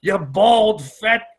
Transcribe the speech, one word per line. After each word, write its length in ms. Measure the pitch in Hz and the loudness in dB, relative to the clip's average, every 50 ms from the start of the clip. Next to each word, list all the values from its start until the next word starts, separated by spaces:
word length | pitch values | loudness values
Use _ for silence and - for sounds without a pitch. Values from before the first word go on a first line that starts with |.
you 160 | _ 175 190 196 | _ -4 -4 -4
bald, 640 | 160 139 135 185 202 233 233 226 220 214 214 - | -4 -6 -2 0 2 4 4 4 2 0 0 -2
fat 400 | 143 135 - - - 220 226 233 233 - _ | -8 -18 -18 -8 -2 -2 -2 -2 -4 -10 _